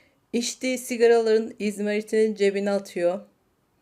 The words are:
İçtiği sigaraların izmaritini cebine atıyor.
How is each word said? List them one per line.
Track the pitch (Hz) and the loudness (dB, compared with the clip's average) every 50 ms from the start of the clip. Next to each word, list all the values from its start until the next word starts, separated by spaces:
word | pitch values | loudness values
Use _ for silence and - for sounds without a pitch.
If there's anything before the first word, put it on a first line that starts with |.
| _ _ _ _ _ _ - | _ _ _ _ _ _ -4
İçtiği | 240 240 - - - - 254 254 | -4 -4 -4 -6 -6 -6 -4 -4
sigaraların | 247 - - 247 220 233 233 233 233 226 220 220 220 220 - - - | -4 -6 -6 -2 2 4 4 6 4 4 4 2 2 0 -2 -6 -6
izmaritini | 202 214 202 202 208 208 208 214 214 - 220 220 220 220 208 | -4 -4 -4 -2 -2 -2 -2 -4 -4 -2 0 2 2 2 0
cebine | 196 202 196 196 196 202 202 | 0 0 0 0 0 0 -2
atıyor. | 202 196 196 - - 180 175 175 185 202 - _ _ _ _ _ _ _ _ _ _ _ | -2 -2 -4 -6 -4 -2 0 0 0 -2 -6 _ _ _ _ _ _ _ _ _ _ _